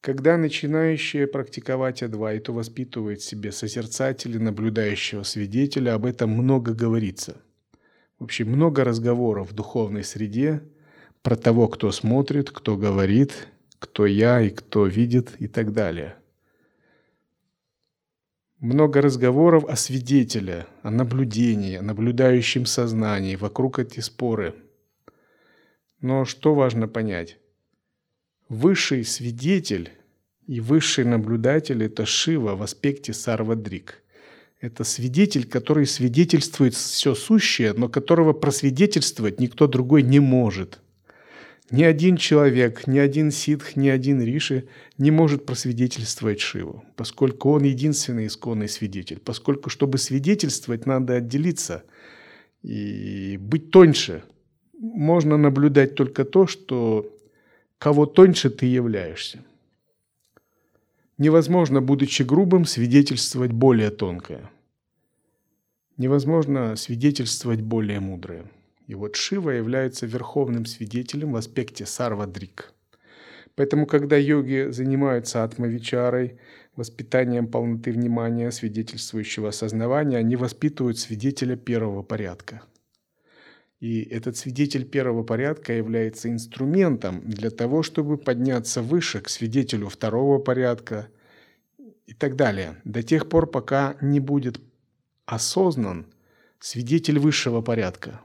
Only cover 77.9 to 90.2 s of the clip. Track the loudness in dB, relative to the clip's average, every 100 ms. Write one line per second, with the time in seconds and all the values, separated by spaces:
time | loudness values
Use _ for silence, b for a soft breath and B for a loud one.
77.9 | -2 -2 -2 -2 -4 -4 -6 -6 -6 -8
78.9 | -10 -10 -8 -8 -6 -8 -6 -6 -4 -2
79.9 | 0 0 0 0 0 -4 -2 -4 -2 -4
80.9 | -4 -8 -4 -4 -4 -4 -4 -4 -4 -4
81.9 | -6 -8 -8 -8 -12 -18 -20 -20 _ _
82.9 | _ _ _ b b b b b _ -6
83.9 | -6 -6 -8 -8 -10 -10 -2 -2 -2 -4
84.9 | -4 -2 -4 -2 -2 -2 -6 -6 -4 -2
85.9 | -2 -4 -6 -8 -8 -10 -6 -2 2 2
86.9 | 0 -4 -8 -8 -6 -6 -4 -2 0 -2
87.9 | -4 -4 -4 -2 0 0 -2 -4 -6 0
88.9 | -2 -2 -8 -8 -6 -2 -2 -2 -4 -6
89.9 | -6 -4 0